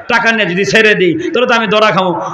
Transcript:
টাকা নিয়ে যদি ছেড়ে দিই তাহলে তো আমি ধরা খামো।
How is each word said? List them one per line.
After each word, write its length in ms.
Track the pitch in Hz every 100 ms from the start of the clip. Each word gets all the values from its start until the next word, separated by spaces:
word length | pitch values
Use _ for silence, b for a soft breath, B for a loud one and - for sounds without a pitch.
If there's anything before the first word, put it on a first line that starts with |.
| -
টাকা 240 | 233 233
নিয়ে 180 | 220 190
যদি 160 | 175 196
ছেড়ে 300 | 220 214 190
দিই 180 | 180 156 175
তাহলে 180 | 233 247
তো 60 |
আমি 140 | 233 220
ধরা 240 | 214 214
খামো। 300 | 185 185 170 -